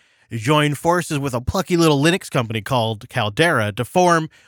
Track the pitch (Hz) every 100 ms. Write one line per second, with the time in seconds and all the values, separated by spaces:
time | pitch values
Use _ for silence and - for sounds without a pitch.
0 | _ _ - 117 110 151 147 143 170 175
1 | - 147 139 123 127 196 180 170 160 143
2 | 156 185 - 143 110 113 101 127 110 107
3 | - 123 107 104 170 135 104 104 120 180
4 | 180 165 160 _